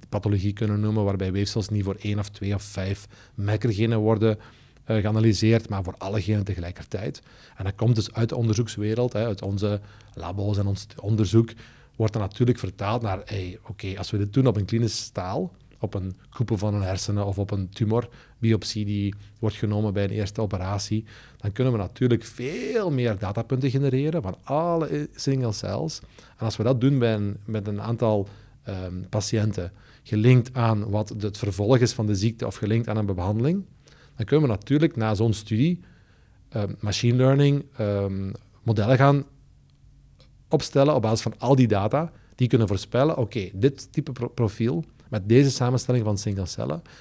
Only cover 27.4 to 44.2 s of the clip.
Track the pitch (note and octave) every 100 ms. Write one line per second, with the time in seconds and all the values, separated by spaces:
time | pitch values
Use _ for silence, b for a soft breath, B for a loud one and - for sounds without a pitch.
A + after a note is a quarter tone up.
27.4 | - A2 G#2 G2+ A2+ A#2 A#2 G#2+ G2 B
28.4 | B B - G2 F#2 F#2 F#2 - - A2+
29.4 | G#2+ F#2+ E2+ B B B - G#2+ A#2 B2+
30.4 | A#2 B2+ A#2 A2 G#2 G#2 G#2+ A2+ G2+ G2+
31.4 | G2+ F#2 G#2 C3 A#2+ - G#2+ G2+ A2 A2+
32.4 | A#2 - G#2 A2+ A#2 G#2+ G#2 F2+ F2+ G#2+
33.4 | C3 F#3+ F#3+ b b b b - A2 D3
34.4 | C#3+ G2+ - C#3+ D#3+ B2 A2 G2+ A2+ G2+
35.4 | - A2 D#3 F3 b b b b b b
36.4 | _ A2 G2+ - G#2 G2+ A#2+ B2 C3 C#3
37.4 | C#3+ C#3+ - - G#2+ G2+ G2 G2 G2 -
38.4 | - _ - A2 G#2 C3 C#3 C#3+ C#3 -
39.4 | - _ _ _ _ - - - - -
40.4 | - D3+ - C#3+ C#3 D3 G#2+ A#2 - -
41.4 | A#2+ C3+ A#2+ G#2 G#2 C#3 E3 b b -
42.4 | B2 B2 G#2 G2 - A#2+ C#3+ D#3+ A2 A#2
43.4 | F#2 F#2 B2+ - - - C#3+ B2+